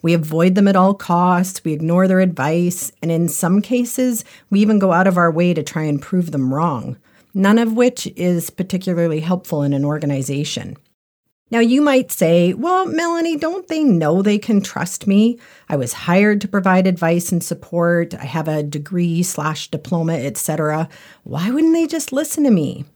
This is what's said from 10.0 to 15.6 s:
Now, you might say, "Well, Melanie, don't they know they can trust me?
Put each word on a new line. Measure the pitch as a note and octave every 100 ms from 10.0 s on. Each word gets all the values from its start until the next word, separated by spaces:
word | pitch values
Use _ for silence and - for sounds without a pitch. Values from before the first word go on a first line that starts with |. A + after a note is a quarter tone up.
| D3 C#3 C3+ C#3+ C#3+ - - - _ _ _ _ _ _ _
Now, | A3+
you | A#3 B3+
might | D4 C4 B3+
say, | - E3 E3+ F3 F#3+
"Well, | D#4 F#4 F#4
Melanie, | D#4 E4+ E4+ E4 D#4
don't | D#4+ F#4+ F4+
they | D#4+
know | D4+ F3 D3+ F3
they | G3 G#3
can | - G#3
trust | G3+ - E3+ - G#3
me? | G3 A3+ A#3+ - -